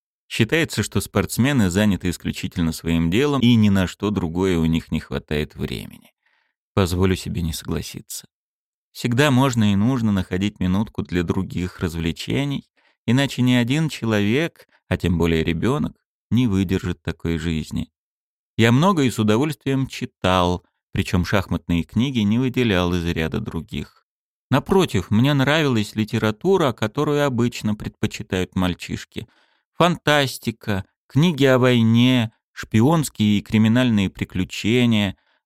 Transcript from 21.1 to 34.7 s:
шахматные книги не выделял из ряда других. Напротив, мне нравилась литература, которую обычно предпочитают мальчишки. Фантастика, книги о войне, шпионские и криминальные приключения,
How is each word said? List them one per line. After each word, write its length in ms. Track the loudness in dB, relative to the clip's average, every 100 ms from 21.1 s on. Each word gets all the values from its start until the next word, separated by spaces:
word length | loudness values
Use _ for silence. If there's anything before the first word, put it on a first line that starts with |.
| -2
шахматные 600 | 0 -2 -2 -4 -2 -4
книги 360 | -2 -2 -2 0
не 180 | 0 0
выделял 540 | 0 0 0 0 0
из 120 | 0
ряда 360 | -2 -2 -4 -4
других. 640 | -6 -10 -8 -10 -10 _ _ _ _ _ -2
Напротив, 600 | -2 2 2 2 0 0
мне 220 | 2 2
нравилась 640 | 2 2 2 2 0 -2
литература, 800 | -4 -4 -2 -2 -2 0 2 0
которую 520 | -2 -4 -2 -2 0
обычно 520 | 0 0 -2 -2 -4 -4
предпочитают 800 | -6 -6 -6 -6 -6 -4 -2 -2
мальчишки. 720 | -2 -4 -8 -10 -10 -14 -14 _ _ _ _
Фантастика, 1120 | 0 0 0 0 2 0 -4 -10 -8 -4 -4 -6 _ _
книги 380 | 2 2 4
о 140 | 4 4
войне, 720 | 4 4 4 4 4 4 0 -6 _
шпионские 880 | -16 -2 2 4 2 0 0 2 2
и 40 |
криминальные 680 | 2 2 4 4 2 2 0
приключения, 1080 | -4 -6 -4 -6 -4 0